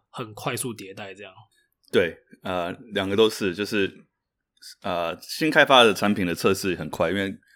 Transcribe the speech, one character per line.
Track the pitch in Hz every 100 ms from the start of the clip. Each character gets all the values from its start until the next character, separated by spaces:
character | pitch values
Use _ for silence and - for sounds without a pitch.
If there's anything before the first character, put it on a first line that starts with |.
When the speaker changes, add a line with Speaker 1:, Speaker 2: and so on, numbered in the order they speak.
| _
Speaker 1:
很 | - 113
快 | 107 - 120
速 | 131
迭 | 104 98
代 | 101 101
这 | 95
样？ | 98 95 _ _ _ _ _
Speaker 2:
对， | 113 87 - _ -
呃， | 101 92 87 - -
两 | 101 95
个 |
都 | 101 110
是， | - 101
就 | 87
是， | 101 107 95 - _ _ _ _ _ _ - -
呃， | 101 87 85 -
新 | - - 156
开 | 156
发 | 139 135
的 | 117
产 | 98 104
品 | 104 90
的 |
测 | 85 110
试 | 95 98
很 | 82 76
快， | - 82
因 | 98
为 | 98 101 _